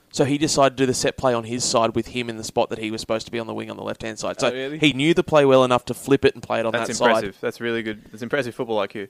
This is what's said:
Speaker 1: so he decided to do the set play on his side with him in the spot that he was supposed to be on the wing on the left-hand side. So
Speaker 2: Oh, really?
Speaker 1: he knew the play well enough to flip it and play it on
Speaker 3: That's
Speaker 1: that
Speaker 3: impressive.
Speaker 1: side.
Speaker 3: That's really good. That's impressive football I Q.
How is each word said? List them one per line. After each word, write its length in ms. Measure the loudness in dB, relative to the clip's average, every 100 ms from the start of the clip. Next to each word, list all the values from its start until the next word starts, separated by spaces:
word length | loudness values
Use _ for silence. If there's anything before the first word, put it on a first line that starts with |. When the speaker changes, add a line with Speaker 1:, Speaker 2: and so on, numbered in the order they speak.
| _
Speaker 1:
so 140 | 0
he 140 | 0 2
decided 400 | 0 4 2 4
to 60 |
do 40 | 0
the 60 |
set 240 | 0 -2 -2
play 160 | 0
on 100 | 0
his 200 | -2 -6 0
side 280 | 2 2
with 140 | 0 -4
him 220 | -6 -8
in 80 | -8
the 60 |
spot 260 | -6 -2 -2
that 100 | -2
he 100 | -6
was 120 | -6
supposed 240 | -4 -4 -4
to 60 |
be 60 | -8
on 60 | -6
the 60 |
wing 160 | -8 -8
on 60 | -10
the 80 |
left-hand 340 | -10 -8 -10 -8
side. 220 | -8 -2
So 80 | -2
Speaker 2:
Oh, 40 |
really? 260 | -2 -8 2
Speaker 1:
he 140 | 2
knew 200 | 4 2
the 100 | 2
play 200 | 4 4
well 200 | 6 6 6
enough 180 | 2 0
to 80 |
flip 300 | -6 2 4
it 100 | 4
and 80 | 0
play 200 | -6 -2
it 40 | -2
on 60 |
Speaker 3:
That's 260 | -2 -4 0
Speaker 1:
that 80 | 2
Speaker 3:
impressive. 300 | 2 0 -6
Speaker 1:
side. 60 |
Speaker 3:
That's 180 | -8 -6
really 240 | -4 -4
good. 220 | -4 -8 -12
That's 120 | -12
impressive 320 | -4 -4 -4 -6
football 240 | -2 -2
I 80 | -2
Q. 220 | -6